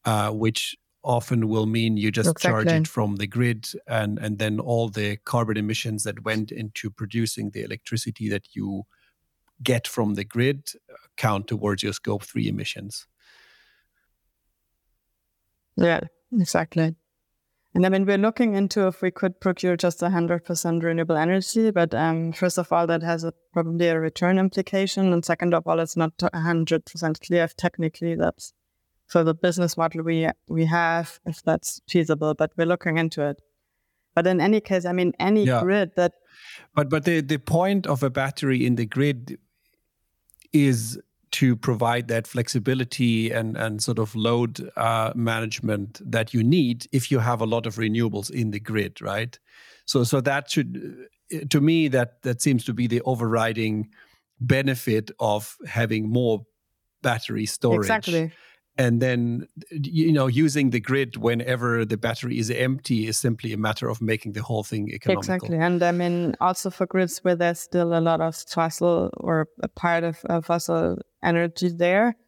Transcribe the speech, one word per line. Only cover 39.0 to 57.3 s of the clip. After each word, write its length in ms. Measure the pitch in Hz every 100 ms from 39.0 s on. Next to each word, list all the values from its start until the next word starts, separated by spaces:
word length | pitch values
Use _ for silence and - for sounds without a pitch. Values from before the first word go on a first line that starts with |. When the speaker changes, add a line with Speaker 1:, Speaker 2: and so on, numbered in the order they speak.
| 147 131 123 - _ _ _ _ _ _ _ _ _ _ _
Speaker 1:
is 460 | 151 139 120 110 123 - _ _
to 240 | - 131 117
provide 540 | - 110 117 120 120
that 180 | 117 110
flexibility 1040 | 123 120 127 107 131 123 - 120 113 113
and, 240 | 113 113 110
and 260 | 110 104
sort 180 | 113 113
of 140 | 107 110
load, 540 | 113 120 120 - - -
uh, 380 | 113 113 110 120
management 840 | 117 113 113 - 113 104 101 - -
that 220 | 117 110
you 100 | 120
need 440 | 117 175 127 120 -
if 180 | 135 -
you 100 | 135
have 200 | 117 117
a 60 | 113
lot 200 | 117 113
of 100 | 104
renewables 540 | 113 113 113 104 101
in 220 | - 110
the 80 | 104
grid, 420 | 107 110 95 -
right? 380 | 98 101 117 - _ - - - -
So, 180 | 135
so 160 | 120 139
that 300 | 131 139 143
should, 560 | - 120 127 151 127 - _ _
uh, 120 | 160 151
to 120 | 151
me, 260 | 147 165 151
that, 340 | 131 117 _
that 180 | 127 120
seems 240 | 147 127 -
to 80 |
be 140 | 113 120
the 140 | 120
overriding 880 | 135 120 117 113 113 113 110 107 104 _ - _ _ _
benefit 680 | 123 135 139 127 - 110 107 -
of 380 | 113 104 107 - 196
having 440 | 120 113 110 107
more 360 | 123 123 107 - _ _ _ _ _
battery 440 | 135 113 -